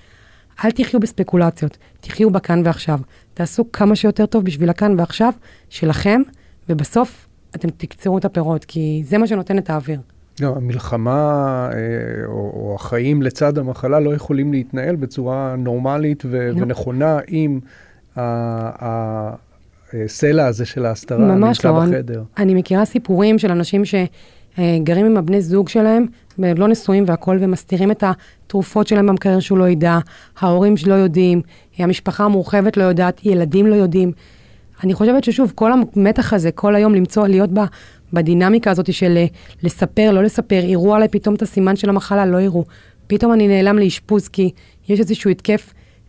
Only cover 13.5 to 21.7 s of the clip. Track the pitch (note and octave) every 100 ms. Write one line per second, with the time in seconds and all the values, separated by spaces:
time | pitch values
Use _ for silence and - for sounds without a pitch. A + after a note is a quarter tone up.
13.5 | D3 B2+ B2 C3 D3+ D3 D3 - C#3 C#3+
14.5 | C#3 B2 C3 D3 E3+ C3 - B2+ C3 C3+
15.5 | B2+ B2 B2 C3 C#3+ D3+ D3 B2+ B2 B2
16.5 | A#2 B2 A#2+ B2+ B2+ D#3 D3 - D#3+ D3+
17.5 | C3+ C3 - - _ _ B2+ A#2+ A#2 A#2
18.5 | A2+ A2+ - A#2+ A2+ A2 A2 G#2+ A#2+ _
19.5 | _ _ _ _ A#2 G#2+ - D3 D#3 C3+
20.5 | A2 A#2+ C3 A#2 G#2+ - A#2 F#3+ F#3+ A3
21.5 | - E3+